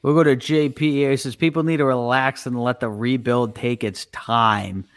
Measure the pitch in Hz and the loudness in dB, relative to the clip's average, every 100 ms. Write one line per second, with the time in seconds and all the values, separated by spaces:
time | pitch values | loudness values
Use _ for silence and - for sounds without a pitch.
0 | 139 156 151 131 - 156 147 131 151 139 | 4 4 4 2 2 0 0 0 0 2
1 | 139 135 135 113 165 156 160 156 139 127 | 2 0 -4 -2 0 0 0 2 2 0
2 | 120 131 131 - 131 120 123 123 117 104 | 0 0 0 -4 -6 -2 -2 -2 -4 -4
3 | 120 131 117 120 117 110 123 120 110 95 | -2 0 0 0 0 -2 -4 -2 -4 -6
4 | - - - 117 113 104 95 95 95 | -14 -14 -2 2 4 2 -2 -8 -10